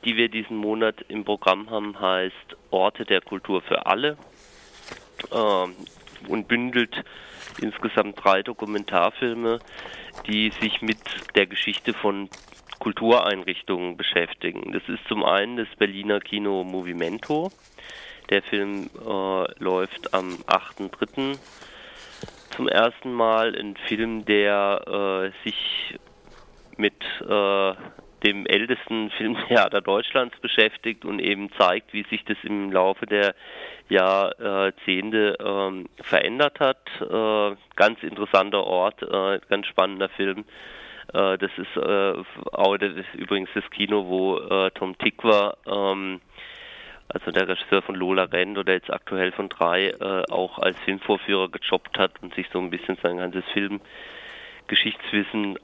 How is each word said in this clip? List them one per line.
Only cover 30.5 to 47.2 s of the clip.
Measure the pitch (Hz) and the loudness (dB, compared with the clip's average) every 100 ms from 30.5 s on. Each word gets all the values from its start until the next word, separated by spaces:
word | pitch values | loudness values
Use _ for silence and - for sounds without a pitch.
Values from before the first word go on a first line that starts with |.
| - 110 - 117 107 | 4 4 2 -6 -6
und | - 101 | -6 -2
eben | 90 101 101 - | 0 -2 -2 4
zeigt, | 92 98 - | 4 4 -2
wie | 104 | -8
sich | 101 110 | -4 -6
das | - 107 | -4 -4
im | - 104 98 | -2 -2 2
Laufe | 95 92 98 107 | 4 4 2 0
der | 104 101 - - - - - - | 2 2 0 -10 -14 -14 -14 2
Jahrzehnte, | 98 92 98 98 - 101 98 98 - - 92 104 110 104 - | 4 6 4 2 -2 -2 2 0 0 0 0 2 2 2 2
ähm, | 101 98 98 95 90 - | -2 -2 -2 -4 -10 -14
verändert | - - 90 123 143 - | 0 2 2 2 0 2
hat. | 135 - - - | 0 0 -6 -10
Äh, | - 107 110 107 104 101 - - | -2 0 2 2 0 -2 -6 4
ganz | 104 113 | 4 4
interessanter | - 101 104 98 98 101 | -8 -6 2 4 4 2
Ort, | - 90 95 - | 2 2 2 0
äh, | - 98 95 98 - | -2 0 2 0 0
ganz | 101 98 | -2 0
spannender | - 95 98 98 | 2 2 2 -4
Film. | - 98 98 107 - - - - - - | 0 -2 -2 -8 -16 -18 -18 -18 -18 -4
Äh, | - 98 95 | 2 2 2
das | 98 - | -2 -4
ist, | 90 - | -6 -2
äh, | - 101 98 85 90 - - | 2 4 2 0 -6 -12 -6
auch, | - 95 101 | 4 4 4
das | 98 | 0
ist | 85 92 - | -4 -10 -8
übrigens | - 98 92 104 | -2 -2 -2 -6
das | - | -6
Kino, | - 101 104 90 | -4 0 0 2
wo, | 92 95 92 | 2 2 0
äh, | 90 95 95 | 2 2 2
Tom | - 95 92 | 0 -6 0
Tykwer, | 110 - 117 104 101 - - | 0 2 4 6 4 -2 -4
ähm, | 101 98 98 95 92 _ - - - - - - - - | 0 2 0 -2 -8 _ -20 -18 -16 -18 -18 -18 -18 -8
also | - | -8